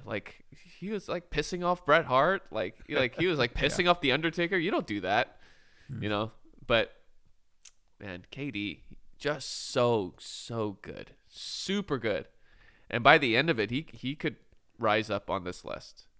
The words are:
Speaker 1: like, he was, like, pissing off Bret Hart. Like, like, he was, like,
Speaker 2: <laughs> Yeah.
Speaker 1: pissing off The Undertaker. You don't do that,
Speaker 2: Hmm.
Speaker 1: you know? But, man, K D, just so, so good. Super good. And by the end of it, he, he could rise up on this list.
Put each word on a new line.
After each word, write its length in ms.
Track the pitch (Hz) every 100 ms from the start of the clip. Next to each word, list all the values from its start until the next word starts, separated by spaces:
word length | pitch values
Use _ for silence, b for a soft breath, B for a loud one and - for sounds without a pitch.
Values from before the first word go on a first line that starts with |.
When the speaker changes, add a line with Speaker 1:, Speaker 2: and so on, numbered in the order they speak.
| 110
Speaker 1:
like, 400 | 104 - - - - 175 -
he 120 | 185
was, 180 | 208 -
like, 220 | 170 -
pissing 340 | 147 151 180 175
off 180 | 180
Bret 220 | - 160 131
Hart. 380 | 127 160 190 -
Like, 240 | 107 95 - -
like, 320 | 143 123 -
he 60 | 180
was, 140 | 151
like, 140 | 123
Speaker 2:
<laughs> 20 | -
Yeah. 60 |
Speaker 1:
pissing 260 | 143 - 175
off 120 | 170
The 100 | 139
Undertaker. 440 | 135 160 165 170 190
You 140 | 165
don't 160 | 285 170
do 160 | 104
that, 360 | 92 107 - - b b b b b
Speaker 2:
Hmm. 120 | 110
Speaker 1:
you 60 | 104
know? 220 | 104 110 - - - -
But, 260 | 117 - - - - - _ _ _ - _ _ -
man, 240 | 104 90 -
K 220 | - 143
D, 320 | 104 101 - - - - -
just 540 | 143 143 - - -
so, 420 | 131 120 113 90 -
so 580 | - - - 117 107 95
good. 300 | 85 50 - - _
Super 720 | - - - - 202 202 135
good. 300 | 113 87 - - b b b b b
And 160 | 117
by 140 | 123 160
the 180 | 135 113
end 140 | 160
of 100 | 123
it, 120 | 104
he, 160 | 127 160
he 220 | - 127
could 220 | 147 160 104 _ - _ -
rise 320 | 113 107 107
up 180 | 98 -
on 120 | 95
this 220 | 90 - -
list. 380 | - - - -